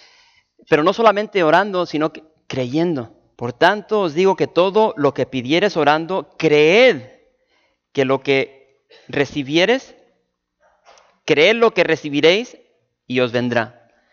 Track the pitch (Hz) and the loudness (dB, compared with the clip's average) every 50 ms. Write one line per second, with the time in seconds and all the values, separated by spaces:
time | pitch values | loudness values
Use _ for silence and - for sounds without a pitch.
0 | - _ _ _ _ _ _ _ _ _ _ _ _ - 160 151 151 185 196 - | -20 _ _ _ _ _ _ _ _ _ _ _ _ 0 0 2 2 0 0 2
1 | 233 220 196 202 214 208 - 196 170 156 160 175 202 214 190 180 175 - - 147 | 2 2 2 2 -2 -4 -2 0 2 2 2 2 2 0 -2 -4 -4 -4 -4 -4
2 | 156 151 - - - _ _ _ _ - - 131 127 123 127 156 170 180 160 131 | -4 -4 -6 -10 -18 _ _ _ _ -10 -8 -6 -6 -4 -2 -2 -2 -2 -2 -4
3 | 113 - _ _ _ _ _ _ 120 120 120 - 160 175 208 208 196 - 214 208 | -8 -10 _ _ _ _ _ _ -10 -10 -4 0 0 0 0 -2 -4 -4 -4 -2
4 | 196 165 139 165 190 196 190 - 151 - - 165 180 196 185 214 220 220 - 147 | -2 -2 -2 0 0 0 0 0 -4 -2 0 0 0 0 2 0 0 0 0 -2
5 | 143 143 - - 127 - 131 131 113 127 151 175 196 208 - 170 147 143 147 160 | -2 -2 0 -2 -4 -6 -6 -8 -4 -2 -2 0 0 0 -2 0 0 0 0 0
6 | 165 160 185 190 - - _ - 160 156 151 147 151 156 180 226 254 254 185 131 | -2 -6 -8 -8 -8 -10 _ -4 0 2 4 4 4 4 4 4 4 4 2 0
7 | 113 - - _ _ _ _ _ _ _ _ _ _ _ _ _ _ _ - 139 | -6 -16 -20 _ _ _ _ _ _ _ _ _ _ _ _ _ _ _ -4 -2
8 | 135 131 135 131 135 139 139 135 131 - - - _ _ _ _ _ _ _ - | 0 0 -2 -2 0 -2 -2 -2 -2 -4 -8 -18 _ _ _ _ _ _ _ -20
9 | _ - - 139 135 - - 151 135 131 147 165 185 196 240 262 - - - _ | _ -8 -4 -4 -4 -4 -6 -8 -8 -4 -2 0 0 0 0 -2 -4 -10 -20 _
10 | _ _ _ _ _ _ _ _ _ _ _ _ _ _ _ _ _ - - _ | _ _ _ _ _ _ _ _ _ _ _ _ _ _ _ _ _ -20 -20 _
11 | _ _ _ _ _ - 151 139 156 196 226 233 233 226 214 185 165 156 160 - | _ _ _ _ _ -2 2 2 4 2 4 2 2 0 2 0 0 0 -2 -4
12 | - 151 139 147 143 160 180 214 247 - - - _ _ _ _ _ _ _ _ | -4 -6 -2 2 2 2 2 2 -2 -8 -14 -20 _ _ _ _ _ _ _ _
13 | _ - 127 127 127 120 117 120 123 123 120 120 110 110 - _ _ _ _ _ | _ -6 -2 -2 -2 0 -2 -2 -4 -2 -2 -2 -4 -4 -8 _ _ _ _ _
14 | _ _ | _ _